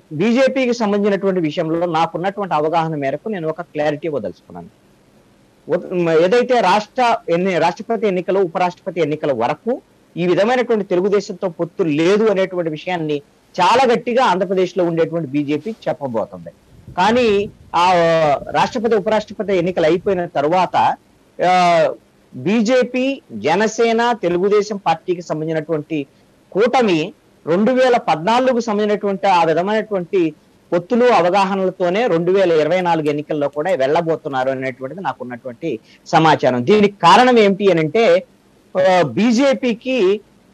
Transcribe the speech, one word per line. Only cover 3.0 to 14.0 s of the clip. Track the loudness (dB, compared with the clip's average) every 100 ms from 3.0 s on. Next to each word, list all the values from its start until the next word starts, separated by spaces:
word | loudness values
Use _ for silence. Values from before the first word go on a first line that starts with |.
| -4 -4 -6
నేను | -6 -6
ఒక | -8
క్లారిటీ | -8 -4 -4 -2 -6
ఇవ్వదలుచుకున్నాను. | -6 -8 -10 -18 -18 -20 -20 _ _ _ _ _ _ _ _ -6
ఉ-, | -6 -4 -2 2 2
ఏదైతే | 4 2 2 2
రాష్ట్ర | 2 2 0 -2 0 0 -2
ఎన్ని-, | -2 0 0
రాష్ట్రపతి | 0 -2 -6 -2 -2
ఎన్నికలు, | -2 -2 0
ఉపరాష్ట్రపతి | 0 0 -4 -4 -8 -4
ఎన్నికల | -2 -2 -2
వరకు | 0 -2 -2 -4 -6 -8 _ _ -4
ఈ | 0
విధమైనటువంటి | 2 2 0 0 -2 0
తెలుగుదేశంతో | -2 0 0 -2 -6 -8
పొత్తు | -6 -6 -4
లేదు | -2 0 2 2
అనేటువంటి | 2 2 -2 -4 -6
విషయాన్ని | -6 -6 -6 -4 -6 -8 _ _ 0
చాలా | 2 4 4
గట్టిగా | 2